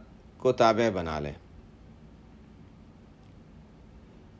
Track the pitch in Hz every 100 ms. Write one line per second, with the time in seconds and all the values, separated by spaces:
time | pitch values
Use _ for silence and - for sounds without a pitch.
0 | - - - - 127 120 117 110 117 92
1 | 82 78 73 - - - - - - -
2 | - - - - - - - - - -
3 | - - - - - - - - - -
4 | - - -